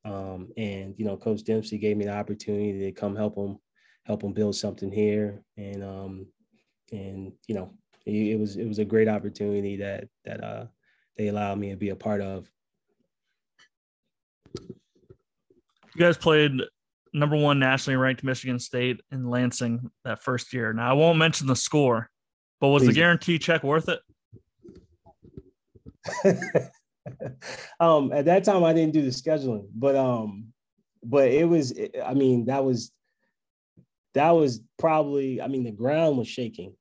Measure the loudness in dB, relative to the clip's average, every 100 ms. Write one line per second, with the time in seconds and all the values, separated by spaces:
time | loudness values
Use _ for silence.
0 | -10 -10 -10 -12 -12 -8 -8 -8 -12 -6
1 | -6 -4 -4 -4 -2 -2 -2 -4 -2 -2
2 | -2 -6 -6 -8 -6 -4 -4 -4 -8 -6
3 | -6 -2 -4 -4 -8 -10 _ _ _ _
4 | -8 -6 -4 -2 -2 -2 -6 -6 -6 0
5 | 0 0 -4 -8 _ -16 -12 -10 -10 -12
6 | -12 -14 -18 _ _ _ _ _ _ -12
7 | -12 -12 -14 -16 -8 -8 -8 -18 _ _
8 | -4 0 0 0 -2 -4 -6 -4 2 4
9 | 4 2 -6 -6 -2 -2 -4 -6 -6 -8
10 | -12 _ -14 -12 -10 -12 -14 _ _ _
11 | _ -6 -4 -2 -2 -4 -6 -6 -6 -4
12 | -4 -4 -4 -10 -14 _ _ _ _ _
13 | _ _ _ _ _ _ _ _ _ _
14 | _ _ _ _ _ -12 -10 -20 _ _
15 | _ -20 _ _ _ _ _ _ _ 2
16 | 4 4 4 4 4 0 -6 _ _ _
17 | _ -2 0 2 2 4 2 0 0 0
18 | 0 0 -4 -4 -4 -6 -4 -2 -2 -4
19 | _ -8 -4 0 0 -2 -4 -4 -6 _
20 | -10 -6 -4 -4 -4 -6 -4 -2 0 4
21 | 6 6 2 2 0 0 2 4 4 2
22 | -2 _ _ _ _ _ 4 6 6 6
23 | 4 4 2 0 2 0 2 0 0 -6
24 | _ _ _ -20 _ _ -20 -20 _ _
25 | -20 _ -20 -20 _ _ _ _ -20 _
26 | -12 0 2 2 -2 -2 -4 _ _ _
27 | -18 -14 -14 -14 -16 -16 -16 0 4 4
28 | 4 0 4 4 4 4 4 4 4 2
29 | 0 -2 -2 -2 -2 -6 -8 -2 2 2
30 | 2 0 -4 -10 -16 _ _ _ _ _
31 | 0 4 6 6 4 4 2 -4 -6 -6
32 | -2 2 4 4 2 0 0 -2 -4 _
33 | _ _ _ _ _ _ _ _ _ _
34 | _ 0 4 6 4 0 -12 -2 2 2
35 | 0 -2 -2 -4 -4 -4 -4 -4 -2 2
36 | 2 2 -2 -6 -8 -8 -16 -16